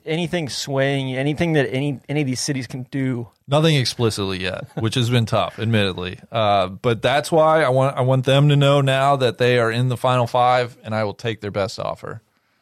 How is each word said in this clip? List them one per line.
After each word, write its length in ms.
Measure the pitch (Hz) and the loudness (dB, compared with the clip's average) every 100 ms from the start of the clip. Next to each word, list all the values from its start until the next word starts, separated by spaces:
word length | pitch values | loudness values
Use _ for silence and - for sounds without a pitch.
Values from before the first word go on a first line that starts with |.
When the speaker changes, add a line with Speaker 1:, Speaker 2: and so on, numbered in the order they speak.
| 151 | -6
Speaker 1:
anything 420 | 160 170 175 139 | -4 -2 -4 -6
swaying, 640 | - - 135 139 139 131 | -8 -4 -2 0 -2 -4
anything 400 | 131 143 147 170 | -4 -4 -2 0
that 140 | 156 123 | 2 0
any, 280 | 131 143 127 - | -2 -4 -6 -6
any 120 | 147 | -4
of 40 | 135 | -2
these 140 | 123 | -4
cities 260 | - 135 117 | -4 -6 -6
can 160 | 131 | -10
do? 440 | 123 139 131 120 117 _ - | -8 -4 -4 -4 -8 _ -2
Speaker 2:
Nothing 280 | 143 160 143 | 2 2 2
explicitly 600 | 117 - 113 104 95 92 | 0 0 0 0 -4 -4
yet, 240 | 92 - - | -4 -6 -10
<laughs> 80 | - | -4
which 160 | 110 | -2
has 160 | 131 120 | 0 0
been 160 | 123 110 | 0 2
tough, 320 | 107 87 - | 0 -2 -4
admittedly. 640 | 110 110 98 87 90 - - | 0 0 0 -2 -8 -10 -8
Uh, 380 | 117 104 101 92 | -2 2 2 0
but 340 | 98 123 110 | -2 -2 0
that's 280 | 123 143 143 | 2 0 0
why 300 | 165 156 160 | 2 4 4
I 40 | 135 | 2
want, 280 | 131 135 - | 2 0 0
I 60 | |
want 220 | 127 131 | 0 0
them 240 | 127 139 147 | 2 4 4
to 80 | 143 | 4
know 240 | 139 143 | 4 4
now 360 | 135 135 139 135 | 2 2 2 2
that 220 | 123 - | 0 2
they 200 | 123 123 | 2 2
are 120 | 113 | 2
in 160 | 117 127 | 0 -2
the 80 | 120 | 0
Final 320 | 131 127 117 | 0 2 2
Five, 500 | 127 123 127 120 - | 2 4 4 0 -8
and 100 | 113 | -6
I 80 | 110 | -4
will 120 | 107 | -4
take 260 | 98 117 107 | -4 -6 -6
their 100 | 104 | -6
best 280 | 101 95 - | -2 -4 -4
offer. 420 | 95 - - 113 _ _ _ _ | -8 -8 -12 -14 _ _ _ _